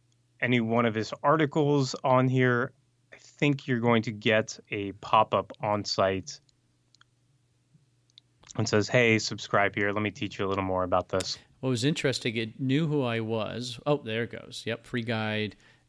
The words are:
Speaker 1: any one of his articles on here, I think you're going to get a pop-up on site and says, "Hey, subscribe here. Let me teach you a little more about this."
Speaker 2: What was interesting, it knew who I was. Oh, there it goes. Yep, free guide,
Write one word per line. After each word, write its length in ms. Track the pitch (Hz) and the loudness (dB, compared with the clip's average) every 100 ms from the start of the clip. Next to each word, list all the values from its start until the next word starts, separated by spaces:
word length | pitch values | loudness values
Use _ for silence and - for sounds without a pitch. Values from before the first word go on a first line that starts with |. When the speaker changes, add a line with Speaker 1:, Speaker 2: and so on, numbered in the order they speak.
| _ _ _ _ | _ _ _ _
Speaker 1:
any 180 | 123 123 | 0 2
one 240 | 113 117 | 2 2
of 100 | 117 | 2
his 200 | 110 107 - | 0 -4 -2
articles 720 | 143 156 147 160 143 147 131 - | 2 4 2 2 2 2 0 -2
on 240 | 139 127 127 | 2 4 4
here, 440 | 127 127 120 120 - _ _ _ | 4 2 2 -2 -8 _ _ _
I 60 | - | -20
think 480 | - _ 147 139 139 | -20 _ 0 0 -2
you're 140 | 123 | 0
going 220 | 120 117 | 2 2
to 100 | 110 | 0
get 460 | 104 110 110 110 - - | -2 2 2 2 -8 -10
a 220 | 107 101 | -6 -6
pop-up 600 | 95 - 113 107 104 95 - | -10 2 2 4 0 -2 -6
on 240 | 107 104 101 | -2 -2 -2
site 520 | - 95 95 - - _ _ _ _ _ _ _ _ _ _ _ _ _ _ _ _ _ _ _ _ - - | 0 0 0 -6 -16 _ _ _ _ _ _ _ _ _ _ _ _ _ _ _ _ _ _ _ _ -10 -4
and 120 | 107 | 0
says, 200 | 107 101 | 0 2
"Hey, 300 | 127 117 110 | 4 4 4
subscribe 560 | - 107 - 107 101 | 0 -8 -2 2 2
here. 160 | 101 101 | 0 -2
Let 100 | 101 | 0
me 80 | 107 | -4
teach 280 | 92 101 - | -4 -8 -4
you 80 | 98 | -2
a 20 | |
little 160 | 98 | -2
more 200 | 95 92 | -2 -2
about 240 | 90 92 - | 0 0 0
this." 300 | 92 95 - - _ | -2 -4 -8 -14 _
Speaker 2:
What 100 | 131 | -4
was 140 | 123 | -2
interesting, 500 | 135 160 143 120 135 110 | -2 -2 -2 -2 -4 -4
it 220 | 113 - | -6 -6
knew 300 | 131 135 160 | -2 0 0
who 160 | 151 | 0
I 160 | 127 117 | -2 -2
was. 580 | 110 113 98 98 123 117 - | -4 -4 -4 -6 -10 -6 -2
Oh, 120 | 147 | -2
there 260 | 113 110 | -2 -4
it 80 | 117 | -4
goes. 320 | - - - - | -8 -14 -10 -8
Yep, 180 | 113 | -8
free 180 | - 123 | -6 -6
guide, 520 | 113 113 107 107 107 - _ _ | -4 -2 -2 -2 -4 -8 _ _